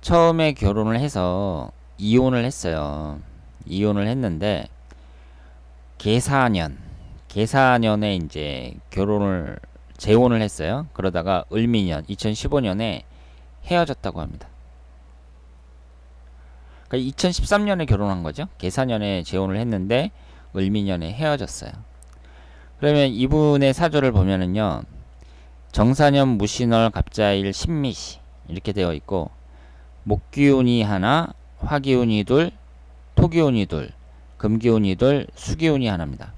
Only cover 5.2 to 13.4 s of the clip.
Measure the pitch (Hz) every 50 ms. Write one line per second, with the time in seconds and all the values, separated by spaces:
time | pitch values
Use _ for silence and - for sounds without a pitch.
5.2 | - - - - - - - - - - - - - - - - - 104 107 120
6.2 | 127 - 143 139 131 123 110 92 82 76 69 - - - - - - - - -
7.2 | - - - 101 107 113 - 139 135 127 123 123 113 110 107 104 104 104 98 92
8.2 | 82 73 - 76 76 73 69 65 62 62 62 - - - - 95 98 101 104 104
9.2 | 101 98 95 90 82 - - - - - - - - - - - - - 107 113
10.2 | 123 123 120 113 110 101 - - 78 80 107 135 165 151 - - 92 95 87 90
11.2 | 82 92 95 90 - - - 107 113 120 120 110 101 90 80 71 82 - 101 -
12.2 | - 110 107 - - - 143 147 131 104 92 101 113 113 92 64 - - - -
13.2 | - - - -